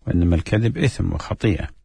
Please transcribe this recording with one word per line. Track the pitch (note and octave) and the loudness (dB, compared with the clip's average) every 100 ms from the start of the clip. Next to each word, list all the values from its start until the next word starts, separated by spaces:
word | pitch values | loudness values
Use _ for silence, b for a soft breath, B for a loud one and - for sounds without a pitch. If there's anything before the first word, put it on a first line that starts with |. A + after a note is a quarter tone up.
| - | -2
وإنما | F2+ F2 E2+ | 2 4 2
الكذب | - G#2+ A#2 D3 | 2 0 2 0
إثم | D3 - F2+ | -2 0 -4
وخطيئة، | D#2 - - A#2 D#2 D2+ - | -4 -6 -2 0 0 -4 -12